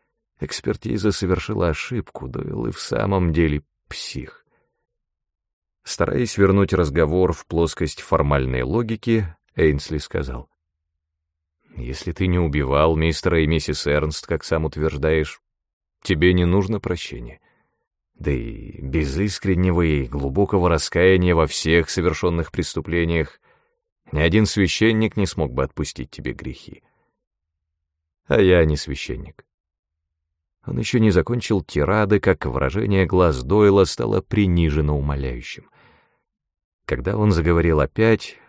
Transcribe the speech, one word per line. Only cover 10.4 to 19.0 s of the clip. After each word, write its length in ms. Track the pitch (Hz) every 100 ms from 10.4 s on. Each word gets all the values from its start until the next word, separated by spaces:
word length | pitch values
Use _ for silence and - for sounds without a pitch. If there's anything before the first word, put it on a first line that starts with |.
| - _ _ _ _ _ _ _ _ _ _ _ _ -
«Если 360 | 62 69 -
ты 140 | 82 92
не 120 | 90
убивал 580 | 82 73 67 71 80 78
мистера 440 | 80 78 80 82
и 60 | 78
миссис 400 | 80 76 71 73
Эрнст, 400 | 73 76 78 -
как 180 | 82
сам 220 | - 80 78
утверждаешь, 760 | 76 78 76 78 80 76 - _ _ _ _ _ _
тебе 320 | - 82 90
не 100 | 90
нужно 360 | 87 95 92 107
прощения. 600 | - 87 - - - - _ _ _ _ _ _ _
Да 160 | - 76
и 480 | 65 57 55 - -
без 340 | 67 78